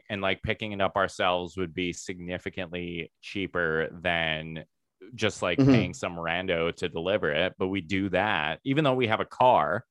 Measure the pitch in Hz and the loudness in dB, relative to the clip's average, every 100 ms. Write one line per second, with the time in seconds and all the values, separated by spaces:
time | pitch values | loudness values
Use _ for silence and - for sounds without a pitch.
0 | - 101 95 95 113 107 107 101 95 101 | -8 -2 -2 -2 -2 -4 -4 0 0 2
1 | 92 - 95 90 87 95 90 80 90 82 | 0 2 0 2 -2 -6 -6 -2 -4 -4
2 | - 90 87 90 98 98 87 87 87 85 | -10 -10 -8 -8 -8 -8 -8 -6 -6 -8
3 | 80 _ - 101 90 87 85 80 80 87 | -10 _ -10 -6 -4 0 0 0 -2 -2
4 | 87 85 80 78 80 80 - _ _ _ | -2 0 0 -2 -4 -10 -12 _ _ _
5 | 95 120 107 - 95 87 131 123 90 - | -20 -4 -2 0 0 4 6 6 4 -4
6 | 95 85 82 87 92 85 85 - 90 82 | -6 -4 -2 -2 0 0 0 -2 -6 -4
7 | 87 101 85 73 92 - 95 98 80 95 | 0 0 2 2 0 0 -2 -2 -2 -2
8 | 98 90 104 90 76 80 139 135 147 131 | 0 2 2 0 -2 -4 -2 0 2 2
9 | 113 107 95 - 127 101 73 101 - | 2 2 -2 4 6 6 4 0 -4